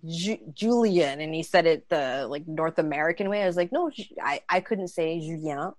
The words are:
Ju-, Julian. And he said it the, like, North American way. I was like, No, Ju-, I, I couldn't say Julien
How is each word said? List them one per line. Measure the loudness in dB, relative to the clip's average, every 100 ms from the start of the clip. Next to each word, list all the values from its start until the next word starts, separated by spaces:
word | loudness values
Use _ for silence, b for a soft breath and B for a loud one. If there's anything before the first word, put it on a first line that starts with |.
Ju-, | -8 -6 -4 -4 -8
Julian. | -4 2 4 4 6 4 2
And | -4
he | -4
said | 2 4 6
it | 4 2
the, | 0 0 -2 -4
like, | -6 -6
North | -2 -2 0
American | 0 2 0 0 -2
way. | 0
I | 0
was | 0
like, | 0
No, | 0 -2
Ju-, | -4 -14 -6
I, | -4 -4 0
I | 0
couldn't | 0 -4 -4
say | -2 -2 -2
Julien | -4 -6 -4 -4 -6